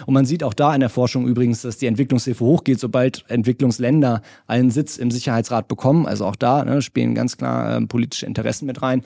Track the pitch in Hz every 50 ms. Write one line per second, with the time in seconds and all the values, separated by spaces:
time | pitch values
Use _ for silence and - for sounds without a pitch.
0 | - - 135 135 135 123 165 170 147 120 107 - 143 151 151 135 131 113 - 127
1 | 123 120 - 131 123 123 120 123 127 120 113 - - 120 110 - 131 120 110 117
2 | 135 131 131 117 - 131 113 - 117 123 165 175 - 139 127 107 131 113 107 127
3 | 127 131 - - - - 113 120 104 127 120 - 139 123 110 - 120 120 147 156
4 | 139 123 117 110 - - - - _ - 113 123 127 127 110 147 147 - - -
5 | 120 123 117 123 - 135 117 117 113 - 120 110 - - - - - 131 151 170
6 | 156 - 104 104 101 95 104 - 123 123 135 147 - 120 131 143 127 - - 123
7 | 120 117 113 113 123 123 - - 127 127 123 120 117 110 120 117 113 107 - 117
8 | 117 - - - - - - 110 110 117 - - 151 135 123 - 131 131 131 127
9 | -